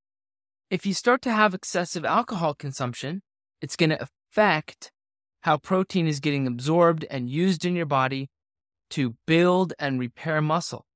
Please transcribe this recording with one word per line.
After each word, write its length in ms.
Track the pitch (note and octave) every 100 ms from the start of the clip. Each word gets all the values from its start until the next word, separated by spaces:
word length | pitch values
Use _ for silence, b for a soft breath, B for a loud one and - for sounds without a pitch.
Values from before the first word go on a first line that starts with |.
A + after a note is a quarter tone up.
| _ _ _ _ _ _ -
if 160 | F#3
you 100 | G3
start 280 | F#3 A#3+ C4
to 80 | C4
have 240 | G#3+ G#3+
excessive 500 | F#3 - F3+ F3 F3
alcohol 480 | B2+ F#3 A#3+ G3 E3
consumption, 720 | C#3+ C#3+ - B2 A#2 C3 F#3+ - _ _ _
it's 160 | - -
gonna 220 | D#3+ D#3
affect 880 | - _ _ - G#3 D#3 - - - _ _ _ _ _
how 140 | - D3+
protein 520 | - F#3+ F#3+ F#3+ D#3+
is 100 | C#3+
getting 260 | D3 C#3+ C3
absorbed 560 | A#2+ C#3 E3+ E3+ D#3+ D#3
and 220 | C#3 B2
used 340 | D3 F#3 D#3+
in 120 | F3 F3
your 100 | D#3
body 420 | C3+ C3 C3+ C3+ _ _ _ _ _ -
to 240 | - B2+ A#2+ -
build 460 | E3 F3 F3+ F3 -
and 220 | D3 B2+
repair 400 | B2 - E3 D#3
muscle. 460 | D3+ D#3+ - A#2+ _